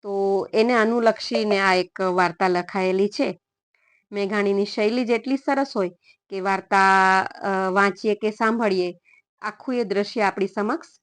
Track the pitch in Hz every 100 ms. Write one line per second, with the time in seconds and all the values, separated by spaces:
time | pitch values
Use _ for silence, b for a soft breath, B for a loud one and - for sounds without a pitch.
0 | 208 196 196 196 - 214 233 240 220 240
1 | 226 220 - 233 214 196 196 185 180 -
2 | 185 180 175 170 185 180 180 196 185 190
3 | 202 - 269 - _ _ _ _ _ _
4 | _ 202 139 208 202 202 202 - 214 247
5 | 233 233 240 269 - 277 277 220 180 175
6 | b b _ 196 190 190 - 196 190 190
7 | 190 190 - - 202 190 190 190 196 190
8 | 220 208 214 214 220 233 220 190 180 175
9 | b b _ _ 214 - - 247 214 196
10 | 202 233 202 196 196 - 208 302 - _